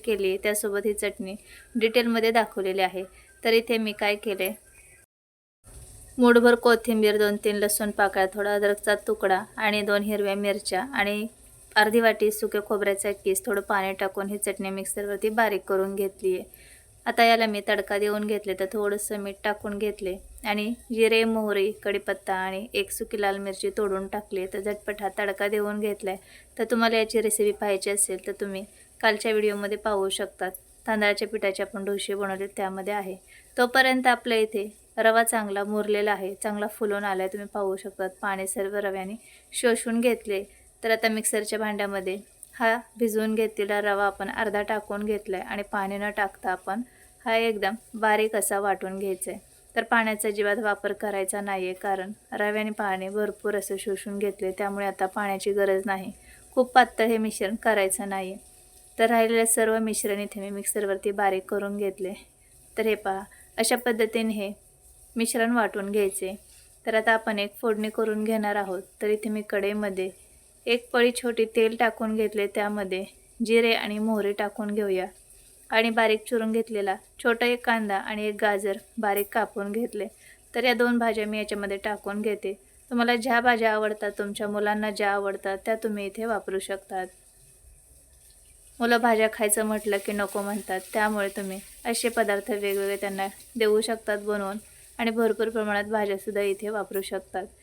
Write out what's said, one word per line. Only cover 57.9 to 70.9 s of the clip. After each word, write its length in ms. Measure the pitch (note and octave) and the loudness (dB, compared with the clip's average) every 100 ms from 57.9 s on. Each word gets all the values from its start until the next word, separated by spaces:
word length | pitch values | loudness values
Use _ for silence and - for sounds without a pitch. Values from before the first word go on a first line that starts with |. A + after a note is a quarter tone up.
| F#3+ G3+ | 0 -4
नाही. 260 | F#3+ F#3 G3+ - - - - - - | -6 -6 -10 -16 -20 -20 -20 -10 0
तर 120 | A3+ | 4
राहिलेलं 360 | A#3 A3+ A3+ A#3 | 4 4 4 4
सर्व 320 | - A3 A3 | 4 4 2
मिश्रण 400 | A3 G#3+ A3 G3+ | 0 -2 -2 -2
इथे 200 | G3+ G#3+ | -4 -8
मी 100 | G3 | -10
मिक्सरवरती 600 | G3+ G3 G#3+ G3 F#3+ G#3 | -6 -4 -2 -2 -2 -2
बारीक 320 | G3+ G3+ F#3+ F#3 | 0 2 2 -2
करून 320 | G3+ G3+ G3+ | -4 -2 -4
घेतले. 360 | G3+ F#3+ F#3 G#3 - _ _ - - - | -4 -4 -8 -10 -16 _ _ -20 -10 -2
तर 80 | A3 | 0
हे 100 | G#3 | 0
पहा, 260 | G3+ G3 G3+ - - - | -2 -6 -8 -18 -10 -2
अशा 180 | A3+ B3 | 0 0
पद्धतीने 560 | B3 A3+ A3 A3+ A3 | 0 0 0 0 -2
हे 180 | G#3+ G3+ G3+ - _ - - - A#3+ | -2 -6 -8 -18 _ -20 -20 -10 -2
मिश्रण 360 | A3+ B3 A3+ | 0 2 2
वाटून 400 | A#3+ G3+ G#3 G3 | 2 2 0 -2
घ्यायचे. 440 | G#3 G3 F#3+ F#3+ G3 - - - - - | 0 0 0 -6 -8 -14 -20 -20 -10 -2
तर 100 | A3 | 2
आता 180 | A3 | 4
आपण 260 | A3 A3+ G#3 | 2 2 -2
एक 160 | G3+ - | -4 -2
फोडणी 280 | A#3+ G#3+ G#3+ | -2 0 -2
करून 320 | G#3+ A3 G#3+ | 0 0 0
घेणार 320 | G#3+ A3 G#3 G#3 | 0 0 0 -2
आहोत. 260 | G3 F#3 G3 - | -2 -6 -8 -6
तर 60 | G#3 | -2
इथे 200 | G#3+ G#3+ | 0 0
मी 120 | G#3+ G#3 | -4 -2
कढईमध्ये 600 | G#3 G3 G#3 G#3 F#3+ F#3 F#3 - - _ _ - | -2 0 -2 -2 -4 -6 -8 -20 -20 _ _ -2
एक 200 | A#3+ - | -2 0